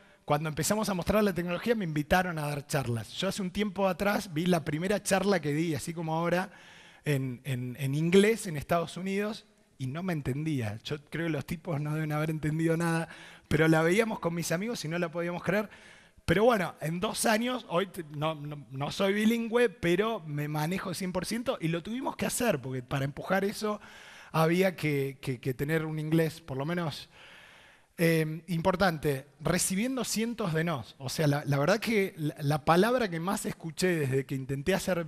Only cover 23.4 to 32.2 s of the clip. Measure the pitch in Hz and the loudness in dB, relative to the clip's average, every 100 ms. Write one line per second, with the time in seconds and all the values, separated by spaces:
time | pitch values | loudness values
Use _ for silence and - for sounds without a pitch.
23.4 | 196 202 214 208 - - - - - 156 | 0 -2 -6 -6 -12 -20 -20 -20 -4 2
24.4 | 160 180 190 170 156 143 135 135 - 123 | 4 4 2 2 0 0 -2 -4 -6 -4
25.4 | 139 123 147 160 156 156 156 165 160 - | -4 -2 0 0 -2 -4 2 2 2 -2
26.4 | - 135 147 175 165 - - - - - | -8 -6 -4 -2 -4 -6 -12 -20 -20 -20
27.4 | - - - - _ - 165 165 156 160 | -20 -20 -20 -20 _ 2 4 4 2 -4
28.4 | - 165 190 180 190 160 151 135 - - | -4 0 2 4 2 2 0 -2 -6 -4
29.4 | 147 180 - 190 247 262 214 208 226 233 | 0 2 2 0 -2 -2 -2 -2 -2 -2
30.4 | 196 156 170 143 - - 131 - 151 143 | -2 0 0 -2 -6 -10 -6 0 2 2
31.4 | 143 139 151 214 202 220 190 - | 2 2 4 2 2 0 0 -2